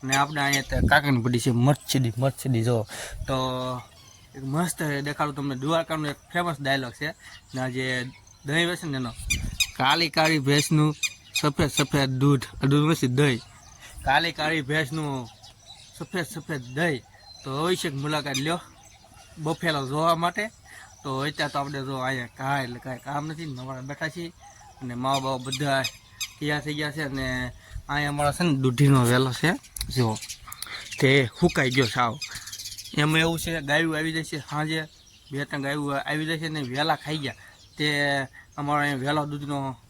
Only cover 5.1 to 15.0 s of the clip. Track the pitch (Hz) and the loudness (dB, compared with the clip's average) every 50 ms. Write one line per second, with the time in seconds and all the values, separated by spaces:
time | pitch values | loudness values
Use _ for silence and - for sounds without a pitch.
5.1 | 147 - 156 147 139 139 139 143 135 127 135 147 165 165 165 - 160 156 151 147 | -2 -2 -2 -2 -2 -4 -4 -4 -4 -2 -2 0 0 0 0 -2 -4 -4 -2 -4
6.1 | 139 - - - - 175 180 175 165 135 143 135 139 135 131 123 120 - 147 151 | -4 -6 -12 -6 -4 -2 -2 -2 -2 -2 0 0 0 0 0 -6 -8 -6 -8 -8
7.1 | 170 _ - - - - _ - - 131 131 127 123 127 127 131 127 127 123 127 | -8 _ -18 -20 -20 -20 _ -10 -6 -4 -4 -2 -2 -2 -2 -2 -2 -2 -4 -6
8.1 | - - - - - - _ 143 143 160 170 170 180 170 180 160 139 135 127 117 | -10 -16 -20 -20 -20 -16 _ -2 0 0 2 0 0 -4 -4 -6 -4 -4 -4 -6
9.1 | 113 - - - - - - - - - - - - - 131 131 143 170 170 156 | -8 -8 -6 -4 -4 -4 -4 -6 -2 -4 -4 -4 -2 0 2 2 4 2 2 0
10.1 | - - 160 160 160 156 135 135 143 147 147 - 165 151 151 151 147 - - - | 2 2 4 4 4 2 4 4 4 4 4 4 4 4 4 4 2 0 -4 -6
11.1 | - - - - - - - - 143 - 165 143 - - 147 - - 147 135 131 | -6 -8 -20 -6 -6 0 0 0 2 2 0 0 2 0 -2 2 2 2 2 2
12.1 | 131 127 135 143 143 131 - - - - - 135 139 147 147 156 165 - - 127 | 2 4 6 6 6 4 2 -4 -8 -2 2 4 4 4 6 4 2 2 2 0
13.1 | 123 131 147 143 127 113 - - - - - - - - - - - - - - | 2 4 4 4 2 0 -4 -10 -20 -20 -20 -20 -20 -20 -20 -18 -16 -6 0 2
14.1 | 135 151 165 165 160 - 151 151 165 160 139 123 147 156 160 127 151 160 | 4 4 4 2 -2 -2 -2 0 0 -2 -2 0 0 0 0 0 -2 -4